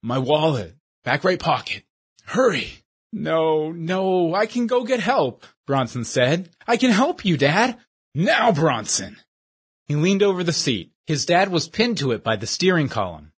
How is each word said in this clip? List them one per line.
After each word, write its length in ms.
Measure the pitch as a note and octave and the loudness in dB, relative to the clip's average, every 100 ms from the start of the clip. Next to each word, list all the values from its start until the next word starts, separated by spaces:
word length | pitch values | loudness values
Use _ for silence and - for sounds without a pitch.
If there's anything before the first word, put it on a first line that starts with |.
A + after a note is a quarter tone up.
My 160 | A2+ C3 | -4 -4
wallet. 580 | B2+ D3+ D#3+ C3+ F2+ - _ _ | 0 2 2 0 -6 -14 _ _
Back 200 | - C#3 | -4 -2
right 140 | F#3 F3+ | 0 0
pocket. 460 | D#3+ B2+ - - _ _ _ _ | 0 -2 -4 -12 _ _ _ _
Hurry." 600 | - G3+ B3+ F3 - - _ _ _ | -6 2 2 2 -6 -12 _ _ _
"No, 600 | G#3+ D#3 D#3+ D#3+ D#3 D#3 | -8 -2 0 2 0 -2
no, 640 | E3+ E3 F#3 F#3+ F#3 E3+ | -6 -4 -2 0 2 2
I 120 | F3+ G#3+ | 2 0
can 200 | A#3+ A#3 | 0 0
go 180 | B3 | 0
get 160 | B3 B3 | 0 -2
help," 460 | F#3+ C4 C#3 - - _ - | 0 2 0 -4 -20 _ -2
Bronson 380 | C#3 B2+ A#2+ | -2 0 -4
said. 460 | A2+ - B2 E3 F#3 _ - | -4 2 2 2 -4 _ -2
"I 100 | A#3 | 2
can 140 | B3+ | 4
help 340 | G3+ C#4 - | 4 2 0
you, 120 | F#3 D#3 | -2 2
Dad." 420 | - E3+ B3 A#3 _ _ _ | 2 2 0 -2 _ _ _
"Now, 380 | C#3 G3+ E4+ A#3+ | -2 0 2 2
Bronson." 640 | D#3 D#3 A2+ G2+ - F#2+ - _ _ _ _ _ _ _ | 2 2 0 -2 -4 -4 -14 _ _ _ _ _ _ _
He 60 | |
leaned 280 | D3 E3+ G3 | 0 2 4
over 200 | G3+ F#3 | 2 2
the 80 | F3 | -2
seat. 400 | D#3+ - A2 D#2+ _ - | -2 -2 -2 -6 _ -6
His 180 | D3+ | -4
dad 260 | - F3 G3 | 2 2 2
was 180 | F3 - | 0 -4
pinned 300 | - A#3+ A3 | -2 -2 0
to 120 | C3+ | -2
it 140 | A2+ | -2
by 120 | - A2 | -2 -4
the 100 | G#2 | -4
steering 420 | - F#3 F3+ C#3+ | 0 2 2 0
column. 440 | - F#2+ D#2+ D2+ _ | -2 -6 -8 -18 _